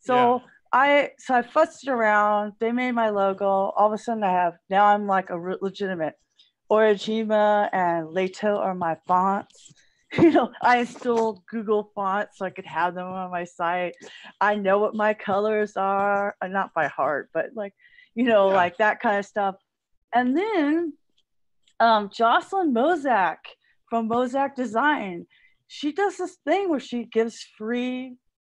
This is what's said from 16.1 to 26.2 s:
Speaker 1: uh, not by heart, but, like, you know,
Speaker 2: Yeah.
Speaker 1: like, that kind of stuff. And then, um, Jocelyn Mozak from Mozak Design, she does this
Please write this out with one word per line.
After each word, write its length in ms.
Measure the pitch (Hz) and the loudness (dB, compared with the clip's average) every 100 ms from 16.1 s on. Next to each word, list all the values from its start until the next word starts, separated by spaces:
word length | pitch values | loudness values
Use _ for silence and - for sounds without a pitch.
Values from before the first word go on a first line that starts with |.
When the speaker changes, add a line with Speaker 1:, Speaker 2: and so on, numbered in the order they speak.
| 202 202 - | -2 -4 -6
Speaker 1:
uh, 60 | 190 | -6
not 260 | 196 190 | -4 -4
by 140 | - 151 | -2 -4
heart, 440 | - 139 143 - | -2 -2 -2 -6
but, 120 | 165 - | -6 -6
like, 200 | 226 202 _ _ _ _ | -8 -12 _ _ _ _
you 80 | - | -2
know, 260 | 247 220 196 | 2 4 4
Speaker 2:
Yeah. 40 | |
Speaker 1:
like, 220 | 190 175 175 | 4 2 2
that 240 | 214 - | 0 2
kind 180 | 240 202 | 0 -2
of 60 | 202 | -2
stuff. 300 | - 196 190 _ _ _ _ _ | -4 -4 -4 _ _ _ _ _
And 220 | 233 247 277 | 0 0 0
then, 560 | 427 403 285 320 339 285 _ _ _ _ _ _ _ _ | 0 0 0 0 -2 -8 _ _ _ _ _ _ _ _
um, 300 | 226 220 202 | 4 4 0
Jocelyn 580 | - 226 302 339 392 349 | 0 2 2 0 -2 0
Mozak 680 | 233 277 349 277 226 175 - - - _ _ _ | 2 2 0 0 2 2 -2 -14 -20 _ _ _
from 180 | 233 226 | -4 -2
Mozak 460 | 233 254 269 277 | -2 -2 -2 -4
Design, 720 | 277 247 220 285 294 202 175 175 _ _ _ _ | -4 -4 0 0 0 -4 -10 -14 _ _ _ _
she 240 | - 294 | -8 -8
does 240 | 302 403 | -2 -2
this 200 | - | -2